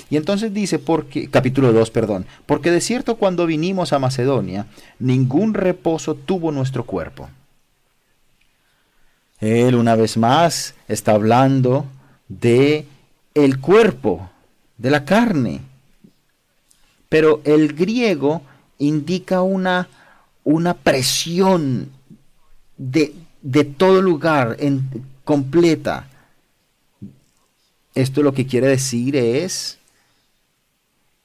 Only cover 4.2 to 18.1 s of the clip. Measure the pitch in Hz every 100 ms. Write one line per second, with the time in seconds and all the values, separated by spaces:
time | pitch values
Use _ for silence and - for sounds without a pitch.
4.2 | 127 131 92 95 101 - - - 127 127
5.2 | 131 147 220 202 185 180 165 160 - 147
6.2 | - 190 160 143 131 127 - 90 80 -
7.2 | - - _ _ _ _ _ _ _ _
8.2 | _ _ _ _ _ _ _ _ _ _
9.2 | _ - 107 117 123 120 117 113 110 113
10.2 | 117 151 170 - - _ - 107 - 107
11.2 | 110 120 135 135 127 139 135 - _ _
12.2 | _ 92 120 123 139 151 143 _ _ _
13.2 | _ 151 139 135 151 214 196 - 107 85
14.2 | 95 _ _ _ _ - 123 147 135 208
15.2 | 240 156 110 67 - _ _ _ _ _
16.2 | _ _ _ _ _ _ _ _ - 156
17.2 | 156 151 147 151 151 143 185 240 226